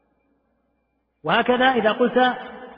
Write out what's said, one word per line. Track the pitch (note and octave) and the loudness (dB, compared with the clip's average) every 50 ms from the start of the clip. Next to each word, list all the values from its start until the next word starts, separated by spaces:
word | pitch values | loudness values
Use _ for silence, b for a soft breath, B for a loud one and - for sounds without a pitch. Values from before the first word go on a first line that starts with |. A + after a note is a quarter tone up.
| _ _ _ _ _ _ _ _ _ _ _ _ _ _ _ _ _ _ _ _ _ _ _ _ _ | _ _ _ _ _ _ _ _ _ _ _ _ _ _ _ _ _ _ _ _ _ _ _ _ _
وهكذا | D3+ F3 A3+ A3+ A#3+ B3 A#3+ B3+ C4 C4 | -2 0 0 2 0 0 2 2 2 2
إذا | A#3 G3+ G#3+ G#3 | 2 0 0 0
قلت: | - B3 A#3 - A#3+ B3+ B3 A#3+ - - - - - - - - | 2 0 0 2 2 2 2 0 -4 -10 -16 -16 -18 -18 -20 -20